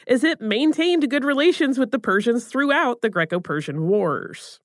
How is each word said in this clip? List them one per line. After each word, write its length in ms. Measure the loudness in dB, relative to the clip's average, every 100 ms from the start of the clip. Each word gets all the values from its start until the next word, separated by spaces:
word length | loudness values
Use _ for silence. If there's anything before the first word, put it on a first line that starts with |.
| -2
as 180 | 2
it 180 | 2 0
maintained 680 | -2 0 2 2 2 2 2
good 160 | 0
relations 540 | 0 2 2 2 2 0
with 120 | 0
the 80 | -2
Persians 460 | 0 0 2 0
throughout 560 | -2 -2 0 2 0 -2
the 80 | -2
Greco-Persian 800 | -2 -2 -2 -4 -6 -4 -4 0
Wars. 720 | 0 0 -2 -6 -14 -20 -20